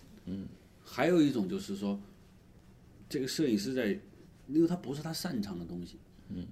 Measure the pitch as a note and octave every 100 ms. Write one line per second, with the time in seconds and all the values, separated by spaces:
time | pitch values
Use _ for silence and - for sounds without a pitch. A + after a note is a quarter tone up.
0 | - - F#2 G2 - - - - - -
1 | D3+ F3+ D3 B2 G2 F#2+ - G2 G2+ G2+
2 | - - - - - - - - - -
3 | - C#3+ C3 - C#3+ G#2 A2+ C3 G#2+ F#2+
4 | - - - - - D3+ E3+ F3 A#2 C#3+
5 | D#3+ D#3+ F3 B2+ G2 F2 E2+ F2 F2 -
6 | - - - F2+ -